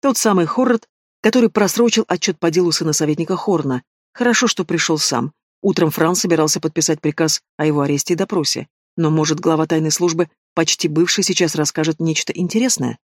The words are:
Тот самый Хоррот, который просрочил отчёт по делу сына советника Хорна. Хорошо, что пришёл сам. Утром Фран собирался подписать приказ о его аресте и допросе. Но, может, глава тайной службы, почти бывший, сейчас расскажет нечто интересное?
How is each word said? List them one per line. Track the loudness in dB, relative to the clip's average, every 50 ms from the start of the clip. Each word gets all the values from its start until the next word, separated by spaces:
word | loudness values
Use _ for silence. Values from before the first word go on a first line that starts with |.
Тот | 0 0 0
самый | 2 2 2 2 2 2
Хоррот, | 0 0 0 2 2 2 0 _ _ _ _ _ _ _ _
который | 0 2 4 4 2 4
просрочил | _ 2 0 0 2 2 2 2 2 0 0
отчёт | _ -2 -2 -2 -4 -4 _
по | -2 0
делу | 0 2 0 0
сына | -2 -2 -2 -2 -2
советника | 0 0 -2 -2 -2 -2 -4 -4
Хорна. | -4 -2 -2 -2 0 0 -2 -4 -4 _ _ _ _ _ _ _
Хорошо, | -2 0 2 2 2 2
что | 0 0 -2 -4
пришёл | -4 -2 -2 0 0 0
сам. | 0 0 -2 -2 -2 -2 -4 _ _ _ _ _ _
Утром | -2 0 2 2 2 0
Фран | 2 2 2 2 2
собирался | 0 0 0 2 2 2 0 0 -2
подписать | -4 -4 -2 -2 0 0 -2 0
приказ | -2 -4 -2 0 -2 -2 -2 -4 _ _ _
о | -2 -2
его | 0 0 0
аресте | 0 0 -2 -2 -2 -2 -2
и |
допросе. | -2 -2 -2 -2 -2 -2 -2 -4 -6 -8 _ _ _ _ _ _
Но, | -2 0 2
может, | 2 2 0 0 -2 0
глава | 0 0 2 2 0
тайной | 0 0 0 0 0
службы, | -2 0 0 0 0 0 -2 -4 _ _ _ _ _
почти | 0 0 0 0 -2 -2
бывший, | -2 0 0 0 2 0 -2 0
сейчас | -2 0 0 0 0 0
расскажет | -2 -2 -2 -2 -2 -2 -2 -2 _
нечто | -2 -2 -2 -2 -4 -6 -4
интересное? | -4 -4 -2 0 0 0 0 0 -2 -4 -6 -6 -8 _ _